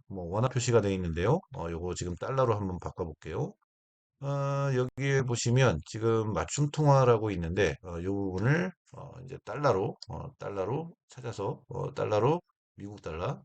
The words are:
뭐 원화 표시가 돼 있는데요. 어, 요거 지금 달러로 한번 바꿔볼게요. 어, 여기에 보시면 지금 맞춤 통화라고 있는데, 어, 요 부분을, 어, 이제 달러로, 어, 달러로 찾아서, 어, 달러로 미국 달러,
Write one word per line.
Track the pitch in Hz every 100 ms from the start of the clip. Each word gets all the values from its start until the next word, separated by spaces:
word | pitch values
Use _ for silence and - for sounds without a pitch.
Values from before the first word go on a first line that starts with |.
| -
뭐 | 95 85
원화 | 101 131
표시가 | 127 123 117
돼 | 101
있는데요. | 95 87 80 101 165 - 90
어, | 85
요거 | 82 90
지금 | 87 90 87
달러로 | 107 135 123 104
한번 | 98 87
바꿔볼게요. | 80 - 85 73 78 95 180 - _ _ _ _ _ _
어, | 139 139 139 139 139
여기에 | 127 127 - 139 139
보시면 | 123 117 123 123 123 78 -
지금 | 110 113 113 107
맞춤 | 87 82 143 147
통화라고 | 156 147 135 123 113 107
있는데, | 90 82 95 87 69
어, | 90 85
요 | 92
부분을, | 101 98 92 117 160 185 - _
어, | - 139 85
이제 | 90 90
달러로, | - 123 143 95 110 - -
어, | 82 - -
달러로 | 95 101 95 147 170 - _
찾아서, | - 123 104 101 - -
어, | 95 92
달러로 | - 101 104 123 170 - _ _
미국 | - 101 104
달러, | 90 80 107 101